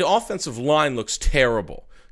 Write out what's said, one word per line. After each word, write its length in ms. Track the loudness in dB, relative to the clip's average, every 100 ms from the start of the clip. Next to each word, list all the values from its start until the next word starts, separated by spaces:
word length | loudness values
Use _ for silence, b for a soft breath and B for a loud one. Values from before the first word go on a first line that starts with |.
offensive 540 | 2 2 0 -8 -8 -6
line 400 | 0 2 2 -2
looks 220 | -6 -2
terrible. 720 | 2 4 4 2 -4 -12 -16 b b